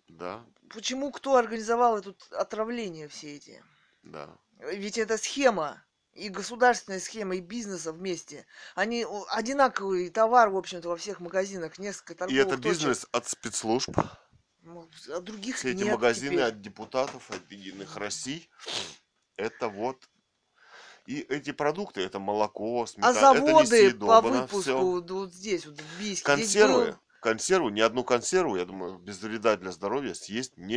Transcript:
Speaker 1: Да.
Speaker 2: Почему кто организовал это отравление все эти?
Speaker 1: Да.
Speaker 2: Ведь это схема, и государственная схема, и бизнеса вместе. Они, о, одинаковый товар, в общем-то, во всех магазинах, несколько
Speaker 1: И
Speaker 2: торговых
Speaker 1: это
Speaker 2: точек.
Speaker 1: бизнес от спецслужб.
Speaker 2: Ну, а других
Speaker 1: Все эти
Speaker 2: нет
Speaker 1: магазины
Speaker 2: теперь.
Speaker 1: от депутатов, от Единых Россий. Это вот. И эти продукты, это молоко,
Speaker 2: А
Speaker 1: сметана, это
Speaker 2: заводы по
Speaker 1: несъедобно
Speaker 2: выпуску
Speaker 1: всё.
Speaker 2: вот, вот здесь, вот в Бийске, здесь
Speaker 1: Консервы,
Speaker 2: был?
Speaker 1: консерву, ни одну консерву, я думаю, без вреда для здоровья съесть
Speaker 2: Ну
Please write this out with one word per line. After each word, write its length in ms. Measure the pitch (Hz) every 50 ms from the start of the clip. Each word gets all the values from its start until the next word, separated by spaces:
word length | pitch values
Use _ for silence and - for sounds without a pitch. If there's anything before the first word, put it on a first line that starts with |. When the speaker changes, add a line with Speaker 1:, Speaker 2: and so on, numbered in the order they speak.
| _ _
Speaker 1:
Да. 380 | 82 82 87 90 92 - - _ _ _ _ -
Speaker 2:
Почему 420 | - 220 208 - 254 269 277 285
кто 240 | 262 - - 269 269
организовал 640 | 247 233 214 226 226 220 214 233 233 247 240 226 208
это 180 | 190 196 190 _ - -
отравление 760 | - - 196 - - 214 220 226 240 240 226 190 165 160 151 147
все 260 | - - 160 147 143
эти? 260 | 143 - - - - - _ _ _ _ _ _ _ _
Speaker 1:
Да. 260 | 80 80 78 73 80 80 _ _ _ _ _
Speaker 2:
Ведь 380 | - 139 180 202 196 208 196 226
это 200 | 226 220 220 214
схема, 680 | - - - 277 285 247 220 175 156 139 - - - _ _ _ _ _ _
и 160 | - 180 208
государственная 720 | 185 208 196 - 240 226 247 247 240 233 - - 190 185
схема, 340 | 180 - - 226 208 190 185
и 60 | 185
бизнеса 500 | 175 170 220 240 226 202 190 170 156 165
вместе. 540 | 156 170 185 190 175 160 - - 147 139 - _ - - - - -
Они, 300 | - 196 226 240 233 220
о, 200 | 156 190 208 185 -
одинаковый 800 | - 220 214 240 277 285 269 254 - - 196 196 190 180 180 175
товар, 400 | - 220 220 220 240 247 233 208
в 60 | 196
общем-то, 320 | 190 180 - 185 175 165 170
во 80 | 175
всех 240 | 165 - 208 196 175
магазинах, 580 | 175 170 175 190 196 202 196 185 165 156 - -
несколько 360 | 190 202 185 - - - 165
Speaker 1:
И 40 | -
Speaker 2:
торговых 240 | 180 185 131 131 135 131
Speaker 1:
это 80 | 135 131
Speaker 2:
точек. 140 | 127 151
Speaker 1:
бизнес 340 | 180 160 151 139 120 - - -
от 160 | - 120 - -
спецслужб. 640 | - - - 117 - - - 110 113 131 - - - - - - - - _ _ _ _ _ _ _ _
Speaker 2:
Ну, 280 | 170 165 170 175 165 165 170 - - 131 147
а 60 | 180
других 380 | 180 - 220 208 196 247 254 -
Speaker 1:
Все 140 | - 131
эти 120 | 123 185 202
Speaker 2:
нет 80 | 208 208
Speaker 1:
магазины 420 | 208 226 247 226 208 135 143 175
Speaker 2:
теперь. 100 | 165 131 117
Speaker 1:
от 140 | 110 104
депутатов, 680 | 98 104 95 - 107 107 - 131 135 139 - 127 - -
от 200 | 95 92 - -
Единых 460 | 101 101 98 95 92 98 98 - - 101
Россий. 520 | 104 104 101 - - 127 147 170 160 _ _ _ - - - - 95 - - - _ _ _ _ _ _ _
Это 320 | - 101 113 - - 127 113
вот. 420 | 101 98 110 127 131 - _ _ _ _ _ _ _ _ _ _ _ _ _ _ - - - - - - _
И 140 | - 127 147
эти 320 | - - 139 147 131 143
продукты, 500 | 143 - 147 147 151 185 202 - - 101
это 160 | 92 95 - 98
молоко, 640 | 98 98 104 104 107 104 - - 104 113 120 120 117
Speaker 2:
А 40 | -
Speaker 1:
сметана, 220 | - 202 202 247 247 214
это 20 |
Speaker 2:
заводы 340 | 277 277 262 - 277 302 320
по 80 | 311
Speaker 1:
несъедобно 680 | 294 220 233 226 208 - 117 147 208 214 226 226 220 233 262 254
Speaker 2:
выпуску 200 | 131 - 202 196
Speaker 1:
всё. 180 | 175 139 131 131
Speaker 2:
вот, 300 | 185 185 180 180 175 170
вот 220 | 185 190 196 185 170
здесь, 320 | 180 190 220 196 170 151
вот 100 | 151 147 147
в 200 | 151 156 160 180
Бийске, 240 | 208 214 190 175 -
здесь 0 |
Speaker 1:
Консервы, 640 | 143 143 143 226 208 190 208 208 202 175 - - 78 -
Speaker 2:
был? 40 | - _ _ _ _
Speaker 1:
консерву, 480 | - 113 110 110 - - 185 185 156 110
ни 100 | 101 107
одну 220 | 110 113 110 127 120
консерву, 520 | - 123 120 117 - 180 185 175 143 101
я 100 | 90 90
думаю, 320 | 90 95 95 92 90 95 90
без 220 | 87 95 101 90
вреда 340 | 107 110 110 113 104 113 107
для 160 | 92 90 95
здоровья 440 | 90 82 92 101 113 143 139 110 87
съесть 380 | - - - 101 117 127 - _ -
Speaker 2:
Ну 60 | 87 95 110